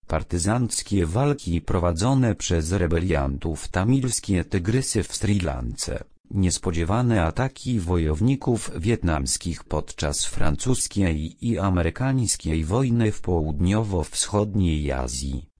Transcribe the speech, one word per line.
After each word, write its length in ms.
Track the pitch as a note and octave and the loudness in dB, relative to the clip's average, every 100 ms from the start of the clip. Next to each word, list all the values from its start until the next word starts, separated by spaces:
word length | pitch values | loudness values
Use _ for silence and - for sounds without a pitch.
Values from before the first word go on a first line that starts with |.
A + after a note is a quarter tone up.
| - | -4
Partyzanckie 960 | D#2+ E2 F2 F2 A#2 A#2 - - G2+ E2 | -4 -2 -2 0 0 0 -4 -2 0 0
walki 560 | F#2+ C#3+ C#3+ - E2 | 2 0 0 -2 -2
prowadzone 720 | - F#2 F2 D#2+ A2 C3+ B2 - | 0 0 2 2 2 4 2 0
przez 360 | - E2+ D#2 | 0 0 2
rebeliantów, 960 | G2 F2 E2 F2+ D#2 C2+ C#2 E2 D2+ - | 0 2 2 2 0 0 -2 -4 -6 -4
tamilskie 760 | F2+ G2+ C3+ B2+ A2 - F#2 | 0 2 2 2 -2 0 -2
tygrysy 600 | E2 F#2+ F2 B2 C3 A2 | 0 -2 0 0 0 -2
w 120 | E2+ - | -2 -2
Sri 240 | F#2 G2+ | 0 2
Lance, 640 | E2+ C2 A#1+ A#1 - D#2 - - - | 0 -4 -6 -6 -6 -8 -10 -20 -6
niespodziewane 920 | G2 F#2 - - E2 E2 G#2+ B2 A2 | 2 2 2 0 0 2 2 4 4
ataki 560 | D#2+ D#2 C3 - B2+ A#2+ | 2 0 -2 -4 -2 -2
wojowników 920 | E2+ F2+ D#2+ D#2 A#2 C3+ - A#2 - - | 2 2 2 2 2 2 0 -2 -2 -4
wietnamskich 840 | F2 A#2 F2+ D#2 C2 - F2 D#2+ | 0 0 2 0 -2 -4 -4 -8
podczas 640 | - D#2 - - D2 D2 - | -4 -4 -4 -4 -4 -2 -2
francuskiej 1200 | - E2 C#2+ - B2+ - G2 F#2 D2+ D#2 - A#2 | 2 4 2 0 0 0 0 0 0 -4 -6 -2
i 100 | G2 | 0
amerykańskiej 1040 | G2 F#2 E2 - C3 C3 G#2+ - - D#2+ | 2 2 0 0 -2 0 0 -2 -2 -2
wojny 480 | D#2 G#2+ C3+ A#2 A2 | 0 0 2 2 2
w 100 | - | 0
południowo-wschodniej 1700 | - F2 D#2 D2 F2+ G#2 A2 F#2 D2+ - - G#2 G#2 G2+ F2+ D#2 D2 | 0 0 0 0 2 2 0 -2 -2 -4 -2 0 0 2 2 2 0
Azji, 580 | C2 B1 C2 C#2 C2 - _ | -2 -4 -4 -6 -6 -8 _